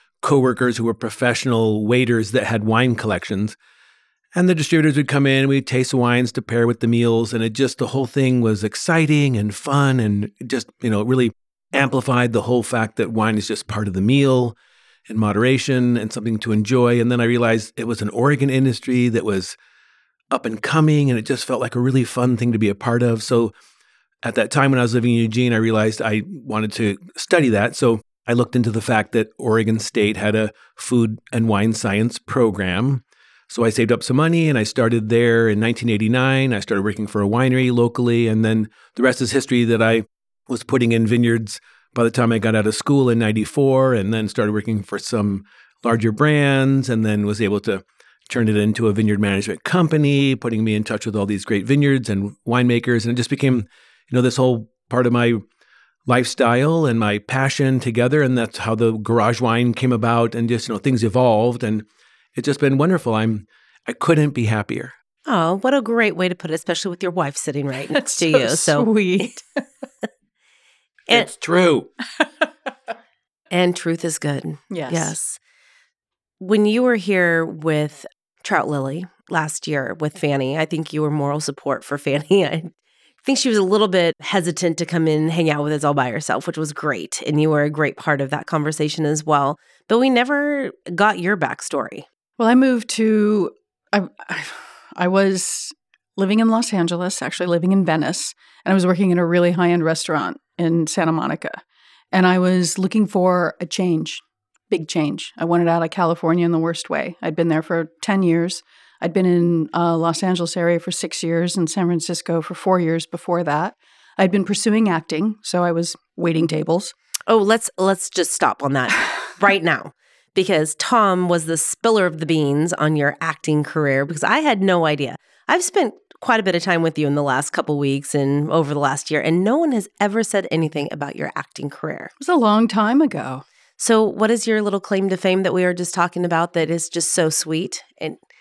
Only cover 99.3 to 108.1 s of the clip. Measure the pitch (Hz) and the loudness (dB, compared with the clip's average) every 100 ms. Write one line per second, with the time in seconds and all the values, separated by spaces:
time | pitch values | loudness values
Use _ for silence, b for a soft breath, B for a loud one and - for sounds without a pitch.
99.3 | 175 175 175 175 175 160 160 - 156 90 | 2 2 2 2 2 2 -2 -2 -4 -4
100.3 | - _ - 170 165 156 - 160 160 135 | -10 _ -4 0 0 0 0 0 0 -2
101.3 | 151 - - - b b b b 185 185 | -6 -8 -14 -20 b b b b 2 4
102.3 | 185 185 180 175 - 185 220 208 190 180 | 4 2 2 0 -2 -2 0 0 2 2
103.3 | 180 170 - 170 - 180 160 160 - _ | 2 -2 -6 -8 -2 0 0 -4 -12 _
104.3 | _ _ _ - - 156 170 151 139 - | _ _ _ -4 -4 -2 -4 -2 -4 -10
105.3 | - 170 170 170 165 165 - 170 165 165 | -6 0 2 2 0 -2 -2 -2 0 0
106.3 | 170 170 165 165 165 - 151 135 175 165 | 2 2 0 -2 -6 -6 -6 -6 -8 -6
107.3 | 160 165 156 160 165 156 - - | -2 0 0 -2 -4 -4 -8 -2